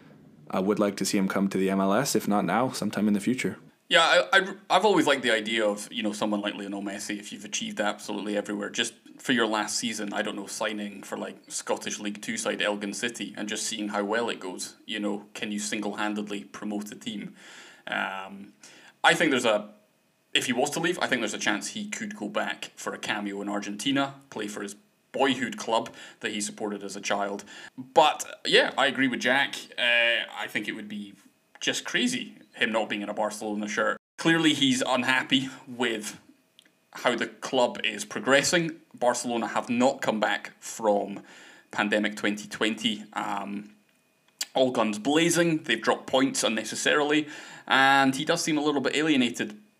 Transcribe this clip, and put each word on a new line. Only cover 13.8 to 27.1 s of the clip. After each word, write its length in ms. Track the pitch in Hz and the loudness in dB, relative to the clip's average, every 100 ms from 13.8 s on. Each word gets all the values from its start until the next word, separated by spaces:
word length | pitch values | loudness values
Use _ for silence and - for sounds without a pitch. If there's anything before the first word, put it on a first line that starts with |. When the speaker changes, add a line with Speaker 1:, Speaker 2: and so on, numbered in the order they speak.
| 104 | -4
Speaker 2:
how 160 | 104 | -2
well 240 | 101 110 117 | 0 0 0
it 120 | - | -4
goes. 360 | 92 87 - - | -8 -10 -12 -14
You 160 | - 107 | -10 -4
know, 240 | 104 101 - | -4 -4 -8
can 200 | - 113 | -10 -6
you 60 | 104 | -4
single-handedly 840 | - 110 104 101 107 104 104 104 | -4 -4 -4 -4 -4 -4 -6 -8
promote 480 | - - 104 104 104 | -10 -10 -6 -6 -8
a 40 | - | -10
team? 380 | 120 104 87 - - - - - - | -10 -8 -10 -14 -20 -20 -20 -18 -8
Um, 680 | 101 98 95 95 98 101 _ - - - _ | -4 -4 -6 -10 -14 -18 _ -20 -20 -20 _
I 120 | - | 4
think 160 | - 160 | 6 4
there's 160 | 127 117 | 4 4
a... 240 | 104 104 - _ _ _ _ _ | 2 0 -14 _ _ _ _ _
If 120 | 143 135 | -2 0
he 60 | |
was 160 | 120 143 | 0 0
to 100 | 165 | 0
leave, 180 | 170 180 | -2 -2
I 80 | - | 0
think 160 | 127 | 0
there's 100 | 110 | -2
a 60 | 104 | -2
chance 300 | 117 101 - | -2 -2 -4
he 200 | 113 104 | -8 -8
could 260 | - 107 | -8 -8
go 140 | 107 104 | -8 -6
back 440 | 107 101 - - - | -4 -4 -6 -12 -10
for 160 | 104 | -10
a 60 | 101 | -6
cameo 420 | - 107 104 98 | -4 -4 -4 -4
in 80 | 101 | -4
Argentina, 680 | 101 104 101 139 139 139 - - | -4 -4 -4 0 0 0 -6 -14
play 200 | - 104 | -10 -8
for 140 | 104 | -8
his 140 | 101 - _ _ _ | -10 -12 _ _ _
boyhood 440 | - 135 127 123 107 | 2 2 2 -2 -4
club 320 | - 113 127 - - - | 0 0 0 -8 -18 -10
that 120 | 110 | -6
he 100 | 107 | -4
supported 420 | 104 - 107 101 | -6 -4 -6 -6
as 100 | 98 | -8
a 60 | 98 | -8
child. 420 | - | -2